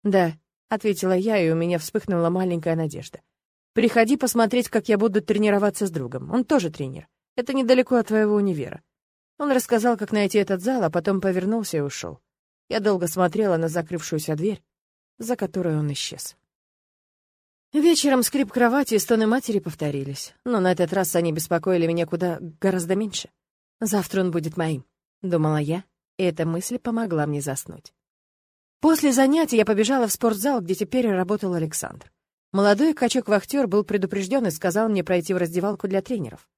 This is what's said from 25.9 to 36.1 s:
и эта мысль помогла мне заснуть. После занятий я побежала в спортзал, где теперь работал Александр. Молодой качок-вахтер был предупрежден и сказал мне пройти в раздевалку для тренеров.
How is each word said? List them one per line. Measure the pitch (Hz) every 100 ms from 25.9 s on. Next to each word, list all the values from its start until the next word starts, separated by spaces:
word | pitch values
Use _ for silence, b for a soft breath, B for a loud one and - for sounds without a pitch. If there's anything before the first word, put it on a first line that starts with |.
| _ _ -
и |
эта | 180 165 165
мысль | 165 - 247
помогла | 240 226 220 160 151
мне | 147
заснуть. | 143 135 - 156 - _ _ _ _ _ _ _ _ _
После | 311 311 294
занятий | 254 269 311 311 233
я | 214
побежала | 208 220 269 226
в |
спортзал, | - 233 208 247 254
где | 175 185
теперь | 196 254 233
работал | 185 180 208 196
Александр. | 175 160 - - - - _ _ _ _
Молодой | 196 202 202 311
качок-вахтер | 311 240 262 214 202 - 277 240
был | 202 -
предупрежден | 208 185 196 185 269 214
и |
сказал | 156 185 185 220
мне | 202
пройти | 165 180 160
в | 180
раздевалку | 175 175 202 208 196
для | 196
тренеров. | 190